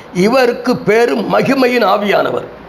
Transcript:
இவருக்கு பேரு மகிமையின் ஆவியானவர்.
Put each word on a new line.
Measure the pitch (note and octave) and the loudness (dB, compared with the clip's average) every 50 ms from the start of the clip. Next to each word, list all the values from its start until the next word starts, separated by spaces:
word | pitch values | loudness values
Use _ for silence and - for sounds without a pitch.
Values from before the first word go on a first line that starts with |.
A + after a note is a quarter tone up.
| - - - | -16 -8 -2
இவருக்கு | F3+ F#3 G#3+ B3 C4+ B3+ A#3+ A#3+ - - B3+ B3 | 0 0 2 2 2 2 0 0 -2 -2 -2 -2
பேரு | - - - G#3 A3+ A#3+ B3 C4+ | -2 0 2 2 2 2 2 0
மகிமையின் | A#3+ F#3+ F3 F#3 G#3 G#3 - C4+ C4+ B3+ B3 B3 A#3+ G#3+ | -2 -2 -2 0 0 0 0 0 2 2 2 2 2 2
ஆவியானவர். | F#3+ G3+ G#3 G#3 G3+ F3 D3+ C#3+ C3+ B2+ A#2 - - - - - | 2 0 0 0 0 0 0 0 0 -4 -6 -8 -10 -16 -18 -16